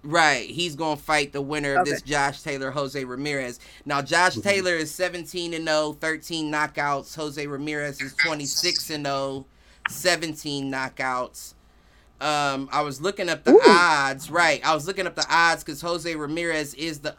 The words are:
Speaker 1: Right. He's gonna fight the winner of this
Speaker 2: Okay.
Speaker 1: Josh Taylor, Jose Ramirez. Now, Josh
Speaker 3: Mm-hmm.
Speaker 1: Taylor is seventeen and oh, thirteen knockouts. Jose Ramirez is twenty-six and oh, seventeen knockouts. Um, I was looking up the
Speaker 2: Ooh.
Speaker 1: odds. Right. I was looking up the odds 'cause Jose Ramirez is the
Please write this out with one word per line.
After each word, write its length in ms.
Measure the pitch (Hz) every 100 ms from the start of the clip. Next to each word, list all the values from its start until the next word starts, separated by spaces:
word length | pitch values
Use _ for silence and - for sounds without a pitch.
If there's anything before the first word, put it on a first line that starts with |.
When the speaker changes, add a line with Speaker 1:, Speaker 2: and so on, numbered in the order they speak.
Speaker 1:
Right. 440 | 147 170 156 127 90
He's 280 | 147 175 143
gonna 200 | 156 147
fight 360 | - 151 139
the 100 | 143
winner 320 | 139 151 143
of 100 | 139
this 180 | 143 -
Speaker 2:
Okay. 80 | 135
Speaker 1:
Josh 320 | 147 139 143
Taylor, 280 | 156 135 135
Jose 320 | 143 135 139
Ramirez. 540 | 127 123 147 139 123 - - -
Now, 160 | 143 143
Josh 340 | 139 170 180 113
Speaker 3:
Mm-hmm. 60 | 202
Speaker 1:
Taylor 260 | 196 185
is 180 | 165 151
seventeen 640 | - 180 175 151 180 170
and 140 | 165 160
oh, 260 | 156 151
thirteen 580 | 151 160 156 - 165 151
knockouts. 640 | 151 151 151 143 139 - 160
Jose 280 | 151 143
Ramirez 560 | 147 139 151 151 147 135
is 140 | 135
twenty-six 760 | - 156 151 135 - 175 170 -
and 160 | 151 139
oh, 360 | 139 135 135 - _ _ _ -
seventeen 840 | - 180 165 165 147 151 143 135
knockouts. 840 | 135 131 - 131 127 123 - - - _ _ _ _ _ _
Um, 480 | 147 147 143 135 135
I 100 | 143
was 180 | 147 131
looking 280 | 180 202 175
up 160 | 156
the 60 | 240
Speaker 2:
Ooh. 80 | 392 185
Speaker 1:
odds. 640 | 170 175 147 135 135 -
Right. 340 | 170 165 127
I 80 | 139
was 120 | 151 160
looking 200 | 190 175
up 80 | 156
the 100 | -
odds 360 | 165 170 151
'cause 160 | - 139
Jose 340 | 170 175 170
Ramirez 600 | 156 147 165 170 156 147
is 260 | 135 165 147
the 160 | 147